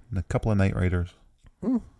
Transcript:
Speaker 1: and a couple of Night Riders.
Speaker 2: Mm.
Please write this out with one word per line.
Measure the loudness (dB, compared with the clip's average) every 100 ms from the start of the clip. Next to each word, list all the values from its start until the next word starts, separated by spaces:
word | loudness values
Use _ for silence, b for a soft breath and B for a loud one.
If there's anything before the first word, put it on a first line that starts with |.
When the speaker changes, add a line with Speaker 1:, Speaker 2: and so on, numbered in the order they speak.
| -10
Speaker 1:
and | -6
a |
couple | -4 -2 0
of | 2
Night | 2 2
Riders. | 0 0 -4 -10 _ _ -20 -8
Speaker 2:
Mm. | -2 -2 -4 -20